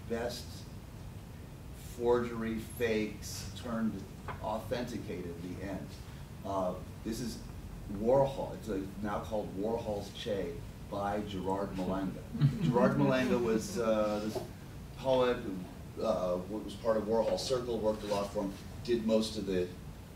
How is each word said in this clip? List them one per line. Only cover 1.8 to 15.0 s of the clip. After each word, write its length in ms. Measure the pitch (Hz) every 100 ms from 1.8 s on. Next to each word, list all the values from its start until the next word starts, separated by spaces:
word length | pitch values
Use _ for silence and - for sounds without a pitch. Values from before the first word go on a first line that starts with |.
| - -
forgery 640 | 120 120 120 113 113 113 107 -
fakes 720 | 117 107 104 - - - - -
turned 380 | 120 113 110 98 - - - -
authenticated 920 | 110 110 - 123 117 104 92 90 87 82
in 140 | 90 90
the 140 | 95
end. 160 | 95 - - - - - - 98
Uh, 260 | 95 92 90 - -
this 160 | 110 113
is 180 | 117 110 - - - - - 98
Warhol. 540 | 113 139 139 - -
It's 140 | - 107
a, 120 | 98 95 98
now 180 | 104 107
called 280 | - 110 85 87
Warhol's 500 | 110 117 110 101 98 -
Che 340 | 117 98 87 85 - - -
by 300 | 101 101 104 95
Gerard 460 | 95 95 98 95 92
Malanga. 460 | 92 95 95 - - -
<laughs> 240 | 143 -
Gerard 340 | 175 123 135 143
Malanga 440 | 143 127 127 123
was, 360 | 117 110 98 120
uh, 420 | 110 107 107 104
this 140 | 107 - - - - - -
poet 380 | -